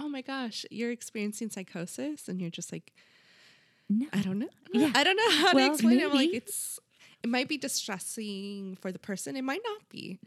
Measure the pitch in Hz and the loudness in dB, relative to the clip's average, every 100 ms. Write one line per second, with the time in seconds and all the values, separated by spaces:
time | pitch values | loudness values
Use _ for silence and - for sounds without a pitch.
0 | 294 269 254 269 240 - - 208 240 233 | -8 -8 -6 -6 -6 -8 -10 -4 -4 -4
1 | - 220 208 208 220 196 180 175 180 - | -8 -4 -4 -4 -6 -8 -8 -8 -8 -6
2 | 277 294 - 185 170 - - 165 - _ | -6 -6 -6 -6 -6 -6 -10 -10 -12 _
3 | _ _ _ _ - _ _ _ - 208 | _ _ _ _ -20 _ _ _ -2 -2
4 | 302 196 190 196 302 - - 381 302 247 | 0 0 0 -2 -6 -10 -2 2 4 6
5 | 330 392 453 302 359 269 262 302 226 247 | 4 6 4 6 6 8 6 6 6 6
6 | 302 277 311 359 - - - - _ _ | 6 4 4 2 -4 -8 -8 -12 _ _
7 | - _ 233 247 262 302 269 - - 170 | -20 _ 0 0 0 -2 -4 -4 -4 -6
8 | - - 214 196 202 202 190 185 190 180 | -8 -8 -8 -8 -8 -8 -10 -8 -8 -8
9 | - 190 - 269 262 330 466 427 - - | -8 -8 -6 -4 -4 -4 -6 -8 -12 -14
10 | - 190 | -12 -4